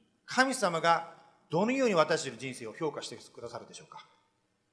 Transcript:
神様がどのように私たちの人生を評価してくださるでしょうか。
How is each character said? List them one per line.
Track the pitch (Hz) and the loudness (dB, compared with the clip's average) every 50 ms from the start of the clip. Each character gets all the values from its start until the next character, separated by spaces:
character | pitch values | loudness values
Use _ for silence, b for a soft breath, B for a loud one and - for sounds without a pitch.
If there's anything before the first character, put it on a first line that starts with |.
| _ _ _ _ _ | _ _ _ _ _
神 | - - - 262 269 254 | -6 2 2 2 2 2
様 | - 208 185 165 165 | 0 0 0 0 2
が | 160 170 165 160 - - - - - - _ _ _ _ | 4 4 4 4 2 -6 -14 -20 -20 -20 _ _ _ _
ど | - 165 196 | 0 0 2
の | 233 262 | 2 2
よ | 269 269 | 2 2
う | 233 | 4
に | 196 | 6
私 | 165 151 151 165 151 143 | 4 4 4 4 0 0
た | 135 | -4
ち | 117 | -8
の | 113 | -8
人 | 123 135 123 | -10 -10 -10
生 | - 123 | -8 -10
を | 110 104 | -12 -8
評 | - 165 151 | -4 -4 -4
価 | 135 120 - | -4 -4 -10
し | - | -10
て | 123 | -12
く | 110 - - _ - | -14 -16 -20 _ -14
だ | 117 117 | -14 -12
さ | 117 117 | -10 -12
る | 107 92 | -14 -12
で | 92 | -18
し | - - | -20 -18
ょ | |
う | - - | -18 -20
か。 | - - _ _ _ _ _ _ _ _ _ _ _ _ _ | -20 -20 _ _ _ _ _ _ _ _ _ _ _ _ _